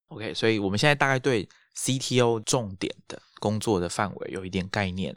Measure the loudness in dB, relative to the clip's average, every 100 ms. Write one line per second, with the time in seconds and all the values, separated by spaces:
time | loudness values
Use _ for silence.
0 | -18 -10 -8 0 2 2 2 2 4 4
1 | 2 2 2 0 -2 -10 _ -6 -2 -2
2 | 0 4 4 2 0 0 -2 -6 -6 -8
3 | -14 -16 -18 -4 -2 0 2 2 0 -2
4 | -4 -4 -10 -8 -4 -4 -2 -2 -2 -2
5 | -6